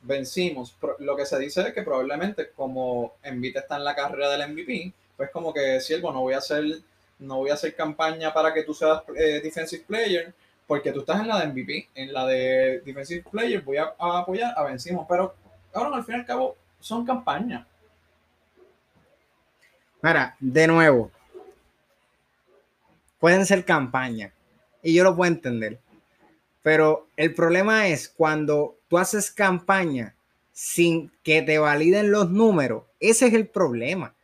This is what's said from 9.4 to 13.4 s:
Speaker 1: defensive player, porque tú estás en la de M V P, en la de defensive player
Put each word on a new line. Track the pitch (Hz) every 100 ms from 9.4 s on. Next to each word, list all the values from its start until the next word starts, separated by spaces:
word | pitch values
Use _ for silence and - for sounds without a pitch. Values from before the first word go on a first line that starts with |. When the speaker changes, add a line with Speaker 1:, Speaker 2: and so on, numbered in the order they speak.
Speaker 1:
defensive | 151 160 160 160 -
player, | 214 226 175 170 - _ _ _
porque | - 147
tú | 139
estás | 139 190
en | 220
la | 208
de |
M | 156
V | 131 110
P, | 151 -
en | - 135
la | 139 131
de | 131 127 131 131 131
defensive | 139 139 139 175 175
player | 208